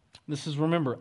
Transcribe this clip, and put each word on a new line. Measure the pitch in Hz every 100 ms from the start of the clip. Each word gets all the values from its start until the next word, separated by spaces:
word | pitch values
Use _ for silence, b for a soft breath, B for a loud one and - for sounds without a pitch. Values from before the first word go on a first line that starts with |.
| _ - -
This | 143 160
is, | 143
remember, | 156 170 135 113